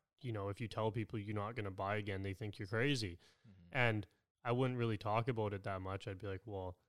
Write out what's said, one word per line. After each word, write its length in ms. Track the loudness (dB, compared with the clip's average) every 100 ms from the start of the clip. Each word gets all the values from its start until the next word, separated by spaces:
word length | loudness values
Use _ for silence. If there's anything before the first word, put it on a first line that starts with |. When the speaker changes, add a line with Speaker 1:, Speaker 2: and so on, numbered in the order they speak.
| _ _
Speaker 1:
you 120 | -6
know, 160 | -2 -2
if 120 | -4
you 80 | -4
tell 220 | 0 0
people 280 | 0 -2 -4
you're 160 | -2 -2
not 200 | -2 -2
gonna 140 | -6
buy 260 | -2 0 0
again, 260 | 0 -2
they 120 | -2 -4
think 240 | -6 -6
you're 100 | -2
crazy. 500 | 2 2 2 0 -6 -14 _ -20
Speaker 2:
Mm-hmm. 200 | -20 -4
Speaker 1:
And 340 | 4 6 4 0 _ _ _ 0
I 80 |
wouldn't 260 | 4 4 4
really 200 | 2 2
talk 300 | 2 2 2
about 260 | 2 0 0
it 80 |
that 180 | -4 -4
much. 260 | -2 -4 -4
I'd 100 | -6
be 80 | -6
like, 160 | -6 -6
"Well, 320 | -6 -6 -8